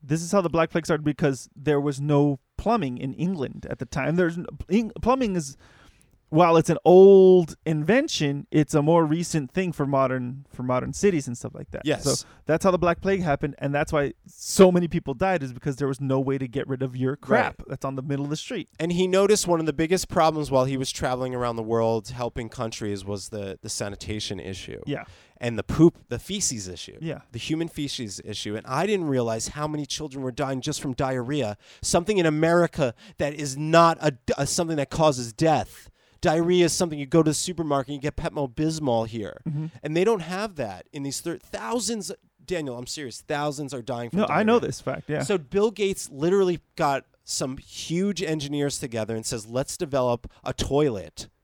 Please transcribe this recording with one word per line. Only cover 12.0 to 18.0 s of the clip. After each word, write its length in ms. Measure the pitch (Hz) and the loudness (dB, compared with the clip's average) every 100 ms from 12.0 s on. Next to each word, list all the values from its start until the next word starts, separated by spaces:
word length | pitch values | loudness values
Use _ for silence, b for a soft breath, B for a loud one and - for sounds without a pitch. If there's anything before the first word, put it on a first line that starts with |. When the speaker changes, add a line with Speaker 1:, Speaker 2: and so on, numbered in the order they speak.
Speaker 1:
So 220 | 139 131 - b | 0 -2 -4 b
that's 200 | - 156 | -2 2
how 60 | 196 | 2
the 80 | 180 | 2
Black 220 | 175 170 | 2 0
Plague 220 | 190 196 | 0 0
happened, 320 | 175 139 151 139 | 0 0 -2 -4
and 160 | 143 | -4
that's 200 | 143 156 | -2 0
why 180 | 160 139 - - | 0 -2 -6 -20
so 440 | - - - 185 | -16 -8 8 8
many 180 | 175 170 | 8 0
people 260 | 165 - | -4 -4
died, 280 | 131 185 185 | -4 -2 -2
is 120 | 135 | -4
because 220 | 123 - 127 | -8 -8 -4
there 120 | 135 | -4
was 140 | 131 | -4
no 180 | 135 131 | 0 0
way 160 | 135 135 | 0 -2
to 100 | 131 | -4
get 220 | 120 - | -6 -6
rid 140 | 131 | -6
of 120 | 131 | -6
your 220 | 127 131 143 | -2 -2 -4
crap 440 | - 226 - - | 0 0 0 -6
Speaker 2:
Right. 80 | - | -12
Speaker 1:
that's 160 | 135 139 | -8 -8
on 100 | |
the 60 | 135 | -8